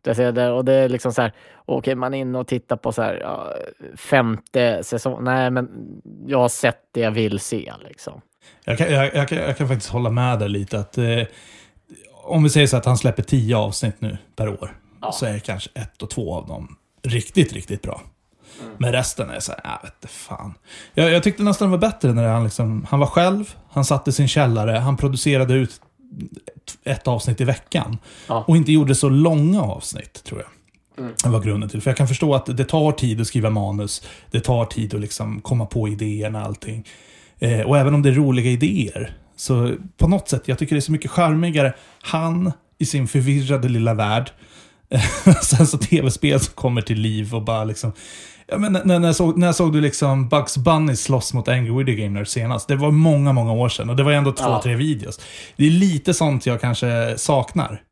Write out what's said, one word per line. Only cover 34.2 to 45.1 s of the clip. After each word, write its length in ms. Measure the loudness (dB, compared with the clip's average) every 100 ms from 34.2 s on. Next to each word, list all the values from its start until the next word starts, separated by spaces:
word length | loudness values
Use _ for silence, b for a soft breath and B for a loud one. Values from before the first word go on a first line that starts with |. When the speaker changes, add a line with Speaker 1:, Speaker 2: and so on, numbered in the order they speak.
| B
Speaker 2:
det 80 | -4
tar 260 | 0 0 0
tid 280 | -4 -6 -6
att 60 |
liksom 400 | -6 -8 -8 -8
komma 240 | -2 -2 -2
på 220 | -4 -4
idéerna 520 | -4 -4 -4 -6 -6
och 60 | -8
allting. 420 | -8 -10 -12 -14 B B B B B
Eh, 220 | 0 0
och 160 | 4 4
även 160 | 4
om 80 | 4
det 80 | 4
är 40 |
roliga 380 | 4 4 2 2
idéer, 600 | 2 2 0 -2 -6 -10 -12 _ -14
så 380 | -2 0 0 -2 -10 2
på 100 | 4
något 220 | 4 0
sätt, 180 | -4 -2
jag 100 | -4
tycker 160 | 0 0
det 40 |
är 20 |
så 100 | 0
mycket 200 | -4 -2
charmigare, 640 | 2 2 2 2 2 0 B B B
han 500 | -6 -4 -2 -2 -2 -4 _ _
i 80 | -2
sin 220 | -2 0
förvirrade 640 | 0 2 0 2 0 2
lilla 240 | 2 0
värld, 380 | 0 0 0 -2 -12 B B B B _
<laughs> 520 | 0 0